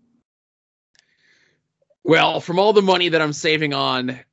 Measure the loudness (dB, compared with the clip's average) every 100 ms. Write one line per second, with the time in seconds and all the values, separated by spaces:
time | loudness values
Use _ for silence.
0 | _ _ _ _ _ _ _ _ _ _
1 | _ _ _ _ _ _ _ _ _ _
2 | 2 2 2 -2 -4 0 2 4 4 2
3 | 0 0 -2 -4 -2 -2 -2 -4 -4 -4
4 | -6 -10 -14